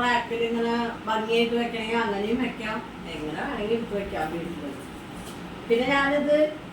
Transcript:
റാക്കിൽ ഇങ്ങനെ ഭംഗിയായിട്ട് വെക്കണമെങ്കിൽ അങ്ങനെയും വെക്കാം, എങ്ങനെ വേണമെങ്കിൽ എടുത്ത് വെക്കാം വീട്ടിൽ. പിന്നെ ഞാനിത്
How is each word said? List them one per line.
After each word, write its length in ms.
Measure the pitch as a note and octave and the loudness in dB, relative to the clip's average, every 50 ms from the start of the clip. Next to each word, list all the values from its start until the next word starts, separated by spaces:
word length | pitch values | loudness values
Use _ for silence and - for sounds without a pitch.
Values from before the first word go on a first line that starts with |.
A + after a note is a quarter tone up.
| A#3+ | 4
റാക്കിൽ 360 | A#3+ A#3+ A#3 A#3 - A#3 A3+ A#3 A3+ | 4 4 2 2 0 -2 0 0 0
ഇങ്ങനെ 240 | A#3 A3+ A#3 A#3 A#3 A#3 A#3 A#3 - - - G#3+ | 0 0 2 2 2 2 0 -2 -4 -4 -4 -2
ഭംഗിയായിട്ട് 460 | A3 A3 A3 A3+ A3+ A#3 A#3 A#3 A#3 A#3+ | 0 0 2 2 4 4 4 4 4 2
വെക്കണമെങ്കിൽ 380 | A#3 A#3 A#3+ A3+ A3 A3+ A#3 A#3 A3 | 0 0 -2 -2 -2 0 0 2 2
അങ്ങനെയും 340 | G3+ G3+ G3+ G#3 A3 A#3+ B3+ B3 | 2 0 0 0 0 2 2 0
വെക്കാം, 340 | - - - A3 G#3+ A3 A#3 - - - - - E3+ D#3+ | -2 -2 -4 -4 -4 -4 -4 -6 -8 -12 -12 -10 -10 -8
എങ്ങനെ 260 | D3+ D3+ D#3 D4+ D4+ | -6 -6 -6 -4 -4
വേണമെങ്കിൽ 340 | D4 C#4+ B3 A3+ G#3 A3 A#3 | -4 -4 -4 -2 0 0 0
എടുത്ത് 180 | A3+ G3 F#3 G3+ G3+ | 0 0 -2 -2 -4
വെക്കാം 340 | - G3 G3 F3 D#3+ D#3+ E3 | -4 -4 -4 -4 -4 -2 -4
വീട്ടിൽ. 380 | E3+ D#3 - F3 - - - - - - - - - - - - - - - - - - - - - - - | -4 -6 -6 -6 -8 -8 -8 -8 -10 -12 -12 -12 -14 -12 -12 -12 -12 -12 -12 -12 -12 -12 -12 -12 -10 0 2
പിന്നെ 180 | A#3 A#3 B3+ C4+ C#4+ | 2 4 4 4 4
ഞാനിത് 420 | C#4 C#4 C#4 D4 D4 C#4+ D4 D4 D4+ D4+ D4+ D4+ - - - | 4 4 4 4 4 4 6 6 6 6 4 2 -2 -10 -10